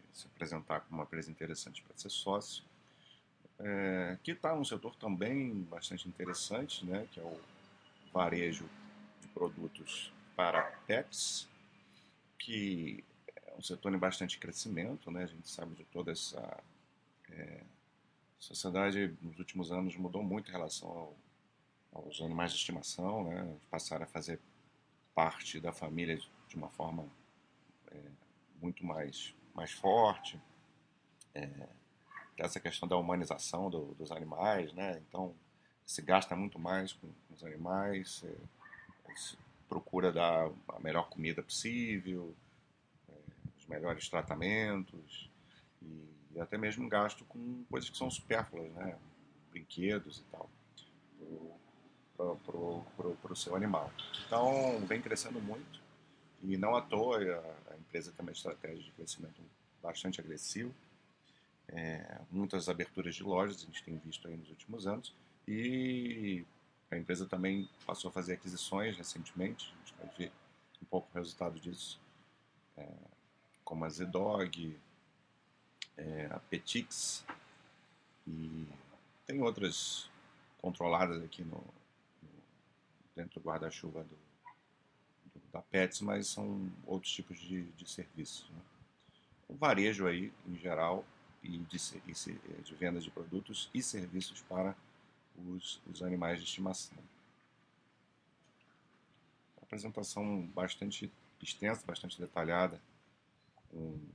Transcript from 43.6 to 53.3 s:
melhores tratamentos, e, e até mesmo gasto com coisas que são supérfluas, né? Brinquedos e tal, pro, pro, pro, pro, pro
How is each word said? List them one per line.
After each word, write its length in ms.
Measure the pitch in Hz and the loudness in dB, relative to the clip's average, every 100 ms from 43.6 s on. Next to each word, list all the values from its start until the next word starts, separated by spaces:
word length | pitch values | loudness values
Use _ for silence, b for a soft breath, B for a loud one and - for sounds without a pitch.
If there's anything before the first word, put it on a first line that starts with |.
melhores 420 | - 78 85 80 - | -8 -2 0 0 0
tratamentos, 1200 | 85 80 76 90 107 107 98 92 85 76 - - - B B B _ | 2 2 2 4 4 4 2 -2 -8 -14 -14 -14 -18 B B B _
e, 240 | 80 78 78 76 71 | -14 -12 -14 -18 -10
e 60 | 82 | -4
até 180 | 82 107 | -2 2
mesmo 280 | 107 110 123 | 2 2 4
gasto 340 | 104 107 - | 6 6 2
com 400 | - 120 120 123 120 | -10 -8 -6 -6 -4
coisas 180 | 131 - | -2 -2
que 80 | - | -2
são 140 | 131 | -2
supérfluas, 600 | - - 113 107 85 82 | -2 2 2 2 -4 -8
né? 260 | 82 92 82 - - - - - | -6 -6 -6 -10 -20 -20 -20 -16
Brinquedos 680 | 87 76 85 92 104 78 - | -14 -8 0 4 4 0 -10
e 60 | |
tal, 260 | - - - - - - - - - - | -12 -12 -12 -14 -20 -20 -20 -20 -20 -16
pro, 400 | 80 80 82 80 - - - - - - | -12 -10 -10 -14 -20 -20 -20 -20 -12 0
pro, 180 | 87 85 | 0 0
pro, 460 | - 85 85 85 - - | -2 -2 0 0 -4 -4
pro, 180 | 87 85 | -2 -2
pro 180 | - | -4